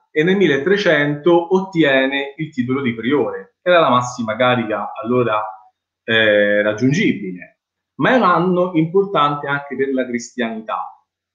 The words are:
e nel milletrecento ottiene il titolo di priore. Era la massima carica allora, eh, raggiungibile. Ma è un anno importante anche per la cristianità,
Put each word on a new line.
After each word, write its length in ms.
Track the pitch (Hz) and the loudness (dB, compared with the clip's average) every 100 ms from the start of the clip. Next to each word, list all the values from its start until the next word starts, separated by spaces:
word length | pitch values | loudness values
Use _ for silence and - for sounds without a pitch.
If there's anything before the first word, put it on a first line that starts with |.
| _ 151 | _ -2
e 80 | |
nel 140 | 165 196 | 0 2
milletrecento 1160 | 175 135 180 202 180 147 147 147 175 170 170 190 | 2 2 0 0 2 2 0 0 2 2 2 -2
ottiene 800 | 185 165 147 135 131 139 139 - | 0 0 2 2 2 -2 -6 -8
il 120 | 151 | -8
titolo 320 | - 123 135 | -6 -4 -2
di 140 | 127 113 | -2 -4
priore. 640 | 113 143 107 98 95 _ | -2 0 -2 -6 -12 _
Era 200 | 180 175 | 2 2
la 80 | 147 | 4
massima 480 | 123 120 - 110 110 | 2 -2 -6 -6 0
carica 560 | 123 120 107 104 104 | 0 0 -2 -4 -6
allora, 500 | - 113 123 113 107 - - - _ _ _ - | -8 -2 0 0 -2 -4 -12 -20 _ _ _ -2
eh, 560 | 113 110 104 104 104 | 2 4 4 4 2
raggiungibile. 1000 | 104 110 127 170 180 95 95 87 - _ _ _ _ - | 0 0 0 2 0 -2 -8 -12 -16 _ _ _ _ -2
Ma 160 | 170 | 2
è 40 | 254 | 2
un 80 | |
anno 480 | 190 165 185 180 180 160 | 4 2 2 2 0 0
importante 720 | 165 190 196 170 143 147 139 | 2 0 0 0 0 0 -4
anche 300 | 143 - 123 | -6 -6 -4
per 180 | 135 | -2
la 120 | 131 120 | -2 -4
cristianità, 1000 | 120 - - 117 110 110 - - - _ _ _ | -6 -8 -6 -6 -6 -8 -10 -10 -16 _ _ _